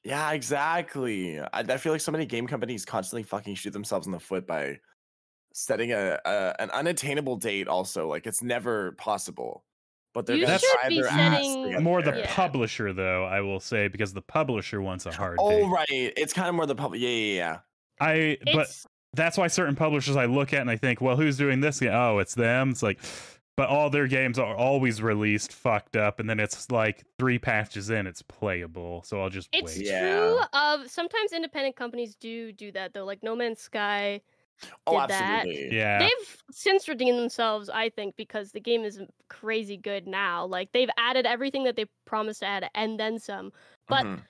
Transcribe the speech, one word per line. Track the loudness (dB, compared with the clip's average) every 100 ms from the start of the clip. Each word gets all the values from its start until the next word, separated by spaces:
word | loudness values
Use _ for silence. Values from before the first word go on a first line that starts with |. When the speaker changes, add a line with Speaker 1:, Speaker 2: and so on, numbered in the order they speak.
Speaker 1:
yeah, | -4 -2 0
exactly. | -2 0 0 2 0 -2 -4 -2 -2 -2 -4
I, | -6
I | -4 -2 0
feel | 2
like | 0
so | 0
many | -2 -2
game | -4 -4
companies | -4 -4 -6 -4
constantly | -4 -4 -6
fucking | -6 -6 -6 -8
shoot | -6
themselves | -6 -4 -4 -4
in |
the | -8
foot | -4 -6 -4
by | -4 -4 -8 _ _ _ _ _ _ _
setting | -10 -4 -2 0
a, | 0 0 0 0
a, | 0 0 -2
an | -4
unattainable | -2 -2 -2 -2 -2 -2 -4
date | -2 -2 0
also. | -2 -2 -4 -4
Like, | -4 -4
it's | -4
never | -2 -2 0 -2 -2
possible. | -6 -4 -2 -4 -8 -10 -10 _ _ _ _ _
But | -6 0
they're | 2
Speaker 2:
You |
Speaker 1:
gonna | 4
Speaker 3:
That's | 4 6
Speaker 2:
should | 4
Speaker 1:
try | 4
Speaker 2:
be | 2
Speaker 1:
their | 2
ass | 4 6 4
to |
Speaker 2:
setting | 2 -2 -2
Speaker 1:
get | 0
Speaker 3:
more | 2 4
the | 2
Speaker 1:
there. | 0
Speaker 2:
Yeah. | -2 0
Speaker 3:
publisher, | 0 0 -2 -2 -4
though, | 0 0 0 0
I | 0
will | -2 -4
say, | -2 0 0
because | 0 -4
the | -4
publisher | -4 0 0 0 -2 -4
wants | -4 -6 -8
a |
hard | -4 -2 2
Speaker 1:
Oh, | 4
Speaker 3:
date. | 6 4
Speaker 1:
right. | 2 2 0 0 0
It's | -2
kinda | 0 0
more | 0 0
the | -2
pub-, | -2 -2
yeah, | 0
yeah, | 2 2 0
yeah. | -2 -4 _ _ _ _
Speaker 3:
I, | 2 4 2 0 2
but | 2 0
Speaker 2:
It's | -6 -20 _ _
Speaker 3:
that's | 0 2 2
why | 2
certain | 2 0 2
publishers | 2 2 2 2
I | 4
look | 2 2
at | 0
and | 0
I | 0
think, | 2 2
"Well, | 2 4
who's | 4 4
doing | 2 4
this?" | 2 2
Oh, | 2 4 4 4
it's | 2 2
them. | 2 4 2
It's | 2
like, | 0 -2 -8 -14 -16 -20 _ -2
but | 2
all | 4 4
their | 4 4
games | 4 2 2
are | 0 2
always | 4 4 2 2
released | 0 2 4 2 0
fucked | -4 0 0 0 2
up, | 2 0
and | -2
then | 0
it's, | -2 -4 -2
like, | 2 2 -2 _ -2
three | 0 0
patches | 2 0 -2 -6 -2
in, | -2 -2
it's | -8
playable. | -20 -4 -2 -2 -6 -10 -10 -10
So | -6 -4
I'll | -4
just | -4 -2
Speaker 2:
It's | -2 -2 -6
Speaker 3:
wait. | -2
Speaker 1:
Yeah. | 0 2 4
Speaker 2:
true | 4 4 2
of, | 2 2 0 -4
sometimes | -6 -4 -2 -2
independent | -2 -6 -4 -4 -4
companies | -8 -6 -8 -8
do | -12 -10 -12
do | -14 -10
that, | -8 -8
though. | -8 -8
Like, | -6
No | -4 -2
Man's | -4 -4
Sky | -8 -2 0 0 -2 -4 _ _ _ _ -20 -8 0
Speaker 1:
Oh, | 2
Speaker 2:
did | 2
that. | 0 2 0 -2
Speaker 1:
absolutely. | -6 -2 0
Speaker 3:
Yeah. | 2 4
Speaker 2:
They've | 4 2 -4 -18 -20
since | -2 2 2 2
redeemed | 0 2 2
themselves, | 0 0 0 0 -4
I | -2 -2
think, | -4 -10 -10
because | -8 -8 -8
the | -10
game | 0 0
is | 0 -8 -16 _ _
crazy | -10 -4 -2 -4 -8
good | -4 -6 -4
now. | -2 0 0 -2
Like, | -4 0
they've | 2 2 2
added | 2 2 2
everything | 0 0 0
that | 0 0
they | -6 _ -6
promised | -2 -2 -4
to | -4
add | -4 -4 -4
and | -4 -2
then | -4 -4
some. | -8 -10 -12 -18 -20 _ 0
But | 0 0
Speaker 1:
Mm-hmm. | -6